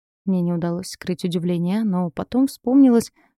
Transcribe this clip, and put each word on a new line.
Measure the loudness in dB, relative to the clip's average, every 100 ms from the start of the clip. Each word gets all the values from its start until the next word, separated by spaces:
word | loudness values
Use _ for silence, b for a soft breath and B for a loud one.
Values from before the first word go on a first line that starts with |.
| _ _ -4
Мне | -2
не | -2
удалось | -2 -4 -6 -10
скрыть | -14 -8 -6
удивление, | -4 -4 -4 -2 -2 -2
но | -2 -2 -4
потом | -6 -4 -2 -2
вспомнилось, | -2 0 6 6 6 2 b b